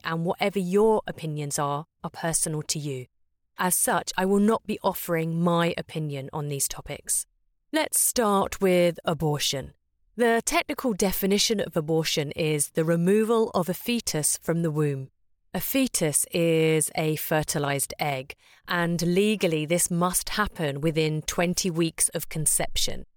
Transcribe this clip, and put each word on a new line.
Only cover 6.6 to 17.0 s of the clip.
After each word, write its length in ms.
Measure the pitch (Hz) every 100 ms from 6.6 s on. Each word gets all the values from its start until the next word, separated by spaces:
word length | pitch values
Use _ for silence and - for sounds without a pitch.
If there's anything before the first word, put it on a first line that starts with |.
| -
topics. 560 | - - 143 - - - _ _ _ _
Let's 260 | 311 302 -
start 640 | - - 214 196 - -
with 380 | 190 180 175 165
abortion. 720 | - 151 156 147 - 139 143 - _ _ _ -
The 260 | 233 226
technical 480 | - 330 330 294 254
definition 680 | 190 196 - 196 202 - 208
of 180 | 165 170
abortion 520 | 151 160 156 - 143
is 400 | - 156 151 -
the 120 | -
removal 640 | 160 170 170 214 220 226 220
of 160 | 202 175
a 40 |
fetus 640 | 175 - 240 - 156 151 -
from 180 | - 165
the 100 | 165
womb. 380 | 151 147 139 135 _ _ _ _
A 80 | 185
fetus 640 | - 269 262 - 160 143 -
is 640 | 175 170 160 160 156 -
a 220 | -